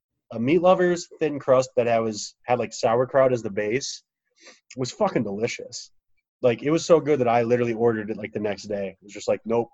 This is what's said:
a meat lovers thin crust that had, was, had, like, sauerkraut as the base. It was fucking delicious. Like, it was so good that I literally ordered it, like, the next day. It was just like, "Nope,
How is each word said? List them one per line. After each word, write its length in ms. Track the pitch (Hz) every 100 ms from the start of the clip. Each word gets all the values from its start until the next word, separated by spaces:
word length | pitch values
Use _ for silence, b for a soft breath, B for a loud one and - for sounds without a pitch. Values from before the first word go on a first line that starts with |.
| _ _ _
a 80 | 117
meat 220 | 120 170
lovers 440 | 175 185 180 175 - -
thin 200 | 156 143
crust 300 | 139 131 131 -
that 100 | 120
had, 120 | 113
was, 360 | 113 107 - -
had, 140 | - 123
like, 140 | 110
sauerkraut 600 | - 123 117 127 139 131
as 80 | 123
the 80 | 110
base. 520 | 98 104 123 139 - _ _ _ _ b b _
It 40 | 127
was 100 | 127
fucking 320 | - 202 170
delicious. 640 | 104 101 113 - - - - _ _ _ _ _
Like, 220 | 123 117
it 80 | 135
was 160 | 160 -
so 120 | 160
good 220 | 143 147
that 80 | 117
I 140 | 120
literally 320 | 117 120 120
ordered 360 | 110 120 110 104
it, 60 | 104
like, 160 | 107
the 80 | 110
next 220 | 104 98 104
day. 200 | 101 98 92
It 60 |
was 80 | 104
just 160 | 104 -
like, 140 | 104
"Nope, 240 | 107 117 117